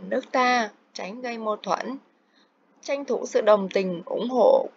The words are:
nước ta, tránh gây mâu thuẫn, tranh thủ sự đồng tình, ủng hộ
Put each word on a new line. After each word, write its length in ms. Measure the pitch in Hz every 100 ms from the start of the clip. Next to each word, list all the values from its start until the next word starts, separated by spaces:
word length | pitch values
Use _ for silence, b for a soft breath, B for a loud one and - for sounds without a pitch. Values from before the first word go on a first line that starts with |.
| 190
nước 240 | 240 -
ta, 380 | 262 247 247 208 - _
tránh 280 | - 185 233
gây 160 | 254 233
mâu 180 | 220 208
thuẫn, 420 | 196 165 220 277 _ _ b b b _ _ _
tranh 240 | - 285 277
thủ 200 | 226 247
sự 160 | 254
đồng 280 | 214 208 190
tình, 320 | 196 185 170 -
ủng 240 | - 240
hộ 400 | 254 202 - -